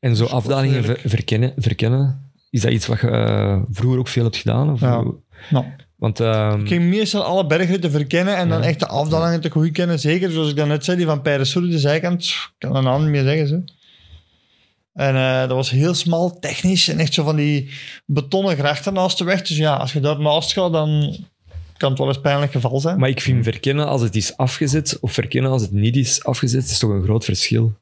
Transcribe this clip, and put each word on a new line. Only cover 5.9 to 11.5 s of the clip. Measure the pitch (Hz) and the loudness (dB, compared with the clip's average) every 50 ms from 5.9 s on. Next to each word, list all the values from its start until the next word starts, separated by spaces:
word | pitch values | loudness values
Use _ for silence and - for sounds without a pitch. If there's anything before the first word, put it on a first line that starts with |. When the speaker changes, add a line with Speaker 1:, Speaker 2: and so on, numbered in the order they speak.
| _ | _
Speaker 1:
Want, | _ - 110 104 - | _ -4 -4 -2 0
ehm, | 117 113 110 107 107 107 104 104 | 0 0 2 2 2 2 0 0
Speaker 2:
Ik | 104 107 | 0 0
ging | 175 175 170 | 0 2 2
meestal | 175 185 214 220 208 - 202 - | 2 2 0 0 0 -2 -2 -2
alle | - 175 190 185 | 0 0 0 2
bergritten | 147 151 170 185 170 185 196 170 165 | 2 2 2 2 2 0 0 0 0
verkennen | 139 151 147 139 - 165 180 190 208 | 0 0 0 0 0 0 0 0 0
en | 180 180 170 | 0 0 0
dan | 165 160 - | 0 2 2
Speaker 1:
Ja. | 170 | 0
Speaker 2:
echt | 160 - | 0 0
de | - | -2
afdalingen | - - 139 147 156 160 160 165 170 170 165 | -4 -2 -2 0 0 0 0 2 0 0 0
te | 156 165 | -2 -2
goed | - 160 156 170 | 0 2 2 2
kennen. | 156 - 175 175 170 151 | 2 0 0 0 0 0
Zeker | 127 147 160 185 180 180 | 0 0 0 2 0 0
zoals | 160 160 160 151 | 0 0 0 0
ik | 143 | 0
dan | 143 151 147 | 0 0 0
net | 147 151 - | 0 -2 0
zei, | - 180 | -2 0
die | 180 175 | 0 2
van | 156 156 143 131 | 0 0 0 0
Peyre-Sourde, | 156 143 139 135 127 | 0 0 2 0 0